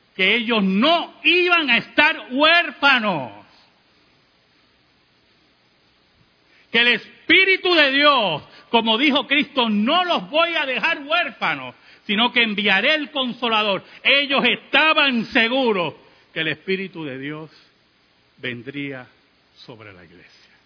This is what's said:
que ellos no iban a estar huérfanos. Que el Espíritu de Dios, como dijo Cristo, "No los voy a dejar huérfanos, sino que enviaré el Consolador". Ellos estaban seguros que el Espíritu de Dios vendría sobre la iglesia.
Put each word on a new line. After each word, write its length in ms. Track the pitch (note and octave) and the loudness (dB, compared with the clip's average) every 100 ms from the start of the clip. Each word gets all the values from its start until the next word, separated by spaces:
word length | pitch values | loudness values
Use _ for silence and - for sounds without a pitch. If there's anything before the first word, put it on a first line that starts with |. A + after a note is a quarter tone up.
| _ - | _ -2
que 200 | F#3+ A#3 | 0 0
ellos 260 | A3+ A3 | 0 0
no 580 | F#3+ F#3+ D4 E4+ A#3+ - | 0 2 2 2 -2 -2
iban 460 | D#4 F4+ F4+ E4+ C#4 | 0 2 2 0 2
a 80 | A#3 | -2
estar 520 | - - D4+ D#4 A3 | 0 0 0 0 -6
huérfanos. 1120 | B3+ D#4 E4+ D#4+ - C#4 B3 G#3+ D#3+ A#2 G2+ - _ _ _ _ _ _ _ _ _ _ _ _ _ _ _ _ _ _ _ _ _ _ _ _ _ _ _ _ _ _ _ _ | 2 4 4 0 0 2 2 0 -4 -6 -14 -20 _ _ _ _ _ _ _ _ _ _ _ _ _ _ _ _ _ _ _ _ _ _ _ _ _ _ _ _ _ _ _ _
Que 80 | A#3 | 2
el 80 | A#3+ | 2
Espíritu 840 | A3 - - - F4 F#4+ F#4 F4+ | 0 -4 -10 2 4 4 2 2
de 160 | E4+ C#4 | 2 2
Dios, 520 | C#4 D4 C4+ F#3+ D3 - - _ | 4 4 2 0 -4 -10 -20 _
como 260 | A3+ A3+ A3 | 0 0 2
dijo 300 | D4+ C4+ - | 2 0 0
Cristo, 420 | C#4+ - C4 A#3 | -2 0 -2 0
"No 340 | G#3 A3+ F4 F4+ | 0 0 0 0
los 240 | C#4 F3+ | -4 -2
voy 260 | D4+ E4+ D#4+ | -2 0 -2
a 80 | |
dejar 380 | C#4 A#3+ D#4+ D#4 | -4 -2 -2 -4
huérfanos, 720 | C#4 F4 C#4+ - F3+ C#3+ B2+ - - - - | -2 -2 -2 -4 -4 -4 -8 -18 -20 -14 -4
sino 260 | G3+ A#3+ | -2 0
que 100 | A#3+ | 0
enviaré 520 | A3+ G#3 G3+ F#3+ C4 | 0 0 0 0 0
el 160 | D#4 C#4+ | -2 -4
Consolador". 760 | C#4 B3+ B3 A#3 A3 G#3+ F#3 - - | -6 -8 -6 -2 -2 0 -4 -8 -4
Ellos 400 | A3+ C#4 C#4 C4 B3 | 0 0 0 0 0
estaban 800 | - - C#4 D#4 D#4 C#4 A#3 F#3 | -2 0 2 2 2 0 0 -2
seguros 680 | A3+ A3+ C4+ A#3+ F#3+ D#3 - _ _ _ | 0 0 0 0 -2 -4 -8 _ _ _
que 80 | E3+ | -6
el 80 | D#3 | -6
Espíritu 560 | D3 F#3+ F#3+ F#3 E3 | -6 -6 -6 -6 -12
de 140 | D3 C3 | -12 -10
Dios 320 | C#3+ D3+ D#3 - _ _ _ _ _ _ _ _ | -10 -12 -16 -20 _ _ _ _ _ _ _ _
vendría 680 | B2+ A#2+ B2 C#3+ C#3 C3 A#2+ _ _ _ _ _ | -10 -10 -12 -12 -10 -12 -18 _ _ _ _ _
sobre 380 | - A2 G#2+ | -20 -20 -20
la 100 | F2+ | -20
iglesia. 460 | E2+ F2 - _ _ _ | -20 -20 -20 _ _ _